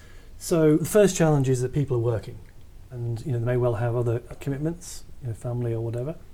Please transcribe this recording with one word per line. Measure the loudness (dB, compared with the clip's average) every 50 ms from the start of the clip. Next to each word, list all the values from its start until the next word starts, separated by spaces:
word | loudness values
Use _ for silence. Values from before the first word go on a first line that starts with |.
| -18 -20 -20 -18 -18 -18 -18 -12
So | -4 0 2 6 6 6 6 6
the | 4
first | 4 6 6 6 6 6
challenge | 4 4 4 4 4 4 2
is | 2 0
that | 0 -2 0
people | 0 0 0 0 0
are |
working | 0 0 0 -2 -4 -8 -14 -16 -16 -18 -20 -20 -20 -20 -20 -20 -18 -14
and, | -12 -8 -6 -6 -6 -6 -4
you | -4 -2
know, | -2
they | 0
may | 0 2 2
well | 2 2 2
have | 0 0 0 0
other | 0 0 0 0 -2 -4 -8 -16 -10
commitments, | -6 -6 -4 -2 -2 -4 -4 -4 -10 -14 -14 -14 -14 -14 -16 -10
you | -8 -8
know, | -8
family | -6 -6 -6 -4 -2 -2 -2 -2
or | -2 -4
whatever. | -4 -4 -4 -6 -6 -8 -10 -12 -18